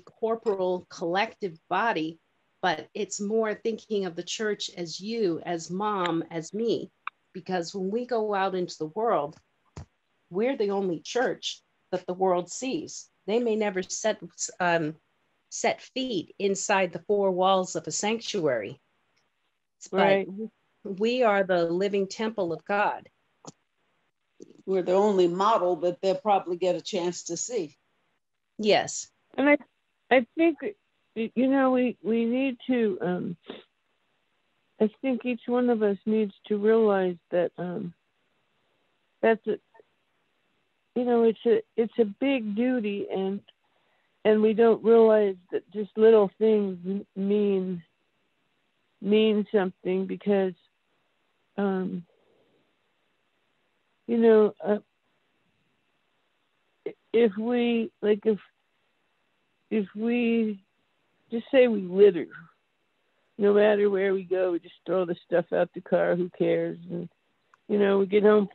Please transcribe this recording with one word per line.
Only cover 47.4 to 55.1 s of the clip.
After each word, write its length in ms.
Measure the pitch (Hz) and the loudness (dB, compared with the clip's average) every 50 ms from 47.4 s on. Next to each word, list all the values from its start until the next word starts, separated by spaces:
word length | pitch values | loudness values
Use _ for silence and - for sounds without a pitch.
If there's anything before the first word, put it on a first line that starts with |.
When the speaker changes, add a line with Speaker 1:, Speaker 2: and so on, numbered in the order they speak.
| 208 202 196 190 185 185 185 170 165 _ _ _ _ _ _ _ _ _ _ _ _ _ _ _ _ _ _ _ _ _ _ - | 2 2 0 0 -2 -4 -6 -8 -10 _ _ _ _ _ _ _ _ _ _ _ _ _ _ _ _ _ _ _ _ _ _ -8
Speaker 2:
mean 440 | 202 196 208 214 220 220 214 208 202 - - | -2 2 2 4 4 4 2 2 0 0 0
something 520 | 208 185 185 - _ - 185 185 190 190 | 0 0 -2 -4 _ -6 -4 -4 -2 -4
because, 460 | 190 185 180 - 202 202 196 190 185 175 _ _ _ _ _ _ _ _ _ _ _ _ _ _ _ _ _ _ _ _ | -6 -8 -6 -2 0 0 2 0 -2 -4 _ _ _ _ _ _ _ _ _ _ _ _ _ _ _ _ _ _ _ _
um, 460 | - 202 196 190 185 185 185 185 180 170 _ _ _ _ _ _ _ _ _ _ _ _ _ _ _ _ _ _ _ _ _ _ _ _ _ _ _ _ _ _ _ _ _ _ _ _ _ _ _ _ | -4 -2 -2 -2 -2 -4 -4 -6 -10 -12 _ _ _ _ _ _ _ _ _ _ _ _ _ _ _ _ _ _ _ _ _ _ _ _ _ _ _ _ _ _ _ _ _ _ _ _ _ _ _ _
you 100 | - 233 | -4 0
know, 360 | 233 226 226 220 214 214 202 - - - | 4 6 8 8 8 6 4 2 -2 -2
uh, 120 | 185 208 208 - _ _ _ _ _ | -2 -2 -2 -4 _ _ _ _ _